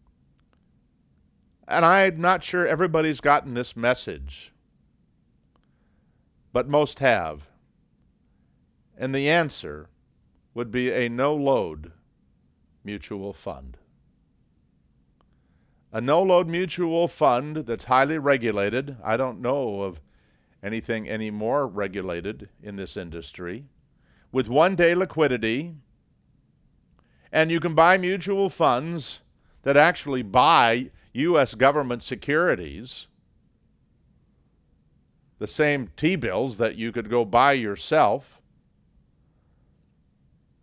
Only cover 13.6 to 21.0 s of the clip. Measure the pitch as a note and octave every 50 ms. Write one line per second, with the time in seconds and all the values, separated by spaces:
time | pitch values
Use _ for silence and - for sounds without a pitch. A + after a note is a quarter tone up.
13.6 | C2+ B1+ A#1+ - _ _ _ _ _ _ _ _ _ _ _ _ _ _ _ _
14.6 | _ _ _ _ _ _ _ _ _ _ _ _ _ _ _ _ _ _ _ _
15.6 | _ _ _ _ _ _ - A2+ A#2+ C3+ D3+ F3 G3 F#3+ F3+ F3 F#3 D#3+ E3+ F3
16.6 | F#3 D#3+ - F3+ F3+ E3 E3 E3+ E3+ D#3+ - - D#3 C3+ A#2+ B2 C#3+ D3+ D#3 D#3
17.6 | C3 - A#2 G2+ - - B2+ C3 C3+ C#3+ D#3+ D#3 C3+ C#3+ C#3 B2+ A#2 A2+ G#2 G2+
18.6 | G2+ G#2 G#2+ B2+ C#3 C#3+ C3+ A2+ D2+ G2+ A2 A#2+ C3 B2+ A2+ F2+ B2 A#2+ C#3 C#3+
19.6 | C3 A2 G2+ G2 G2 F#2+ E2+ D2+ - _ _ _ _ _ _ _ _ _ _ _
20.6 | - G2+ A2+ A2+ - - A2+ A2